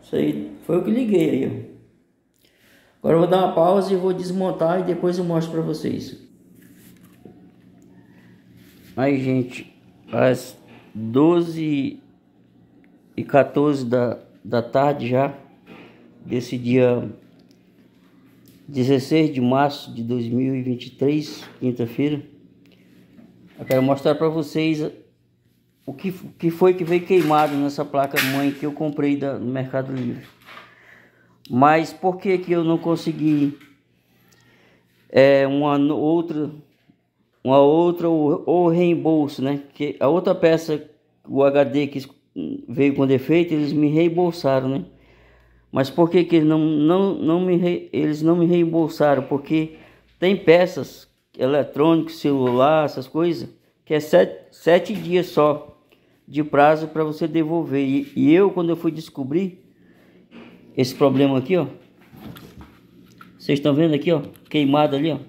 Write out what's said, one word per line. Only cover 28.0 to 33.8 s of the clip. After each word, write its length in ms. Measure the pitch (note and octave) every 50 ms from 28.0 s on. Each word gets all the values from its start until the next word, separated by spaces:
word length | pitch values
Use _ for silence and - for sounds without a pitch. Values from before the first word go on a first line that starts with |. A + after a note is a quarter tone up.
| C#3 C#3 D3+ C#3+ C3 C3 C3+ C#3 C#3+ C#3+
que 140 | C#3 - D3
eu 80 | D3 C#3+
comprei 420 | - D#3+ D3+ D3 - D3 C#3+ C#3+
da, 240 | C#3 C#3 C#3 C3 F#2+
no 120 | G#2+ A#2+
Mercado 420 | C3 C3 C3 C3 - C3+ C3 C3+ C3+
Livre. 300 | C3 B2 A#2+ A#2 B2 - - _ _ _ - - - - - _ _ - - - - _ _ _ _ _ _ _ _ _ -
Mas 420 | - B2 C3+ D3 D#3 E3 D#3+ D3+
por 260 | - - - F#3 F3+
que 200 | F#3 - G3+ F#3
que 140 | F3+ F3+ F3
eu 120 | F3 E3+ E3
não 140 | D#3+ E3
consegui, 800 | D#3+ E3 E3+ E3 D#3+ - E3+ D#3 D3+ D3 D#3 D3+ D3 C#3+ C#3+ C#3 - - _ _ _